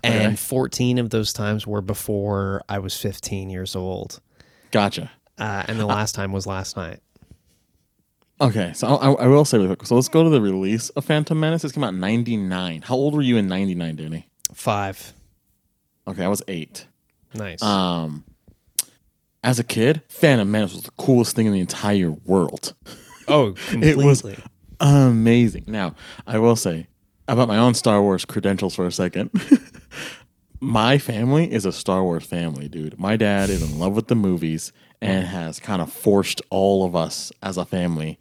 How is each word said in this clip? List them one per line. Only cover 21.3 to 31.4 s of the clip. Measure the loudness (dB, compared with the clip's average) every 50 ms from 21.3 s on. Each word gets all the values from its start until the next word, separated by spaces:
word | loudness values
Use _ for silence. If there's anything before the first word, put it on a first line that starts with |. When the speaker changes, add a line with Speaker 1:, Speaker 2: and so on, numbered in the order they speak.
| 2
Speaker 2:
thing | 0 2
in | 2
the | 2 0
entire | 0 -2 -6 -4 0 2 2 2 2 0
world. | -2 -4 -2 2 2 4 4 2 -2 -8 -12 -12 -14 _ -20 -20 -20 -20 -20 -20 -20 -14 -2 2
Speaker 1:
Oh, | 4 4 4 2 -2 -8
Speaker 2:
<laughs> | -8 -4
It | -2 4 4 4 6 6
was | 6 6 6 4
Speaker 1:
completely. | 2 -8 -14 -14 -18 -20 _ _ _ -20 -6 2
Speaker 2:
amazing. | 4 6 8 8 8 6 6 6 6 6 6 6 6 4 0 -4 -10
Now, | -8 -6 -4 -4 -4 -6 -10 -20 -20 -20 -18 -10
I | -4 0 4
will | 4 4 4
say | 4 0 -4 -4 -4 -8 _ _ _ _ _ _ _ _ 0
about | 2 2 2
my | 2 4 4
own | 4 4 4
Star | 2 2 2 4 4
Wars | 4 4 2 0 -2
credentials | -6 -6 -2 -2 0 0 0 -2 -4 -2
for | -2 -4
a | -4
second. | -2 -2 -4 -2 -2 -4 -6 -2 -4
<laughs> | -4 2 4 2 2 2 -8 -20 -20 -20 _ -16 -14 -14 -14 -16 -18 -20 _ _ _ _ _ _ -8
My | -4 0 0 2 4 4 4 2
family | 2 -2 -4 -2 0 2 2 2